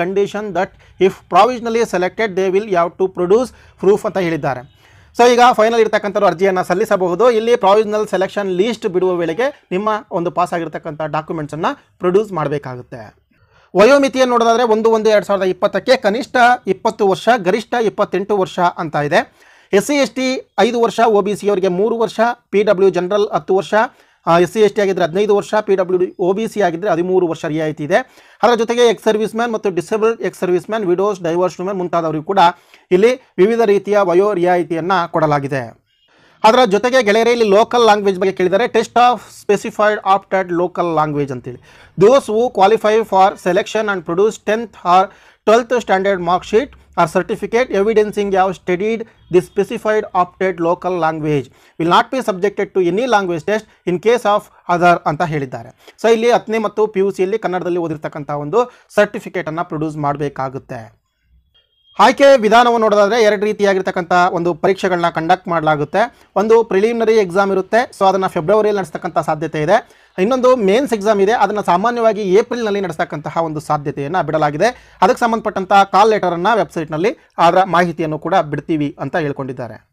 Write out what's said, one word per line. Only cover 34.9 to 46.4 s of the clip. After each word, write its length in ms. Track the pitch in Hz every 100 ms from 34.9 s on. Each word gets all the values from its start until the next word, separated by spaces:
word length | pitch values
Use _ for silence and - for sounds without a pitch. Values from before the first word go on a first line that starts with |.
| 185 170
ಕೊಡಲಾಗಿದೆ. 800 | 170 156 147 139 139 117 - _ _ _ _ _ _
ಅದರ 160 | 220 240 247
ಜೊತೆಗೆ 380 | 202 247 262
ಗೆಳೆಯರೇ, 280 | 208 214 226
ಇಲ್ಲಿ 180 | 240 220
ಲೋಕಲ್ 340 | 196 226 247
ಲ್ಯಾಂಗ್ವೇಜ್ 360 | 226 208 196 180
ಬಗ್ಗೆ 140 | 196
ಕೇಳಿದ್ದಾರೆ. 320 | 190 180 196 240
Test 260 | 226 220
of 280 | 233 240 220 - - -
specified 520 | 202 233 - 208 214
aptitude 600 | 196 196 - 190 180 170
local 460 | 180 185 175 160
language 280 | 156 147 139
ಅಂತೇಳಿ. 300 | 127 127 123 _ - - -
Those 240 | 196 269 -
who 200 | 214 247 208
qualify 420 | 190 220 214 220
for 360 | 220 190 190 202 185
selection 480 | 180 - 214 220 190
and 100 | 165
produce 300 | 170 214 -
tenth 380 | - 220 233
or 360 | - 175 180 302 - _ _ -
twelfth 360 | 226 240 247 220
standard 340 | 190 196 196
mark 340 | 170 180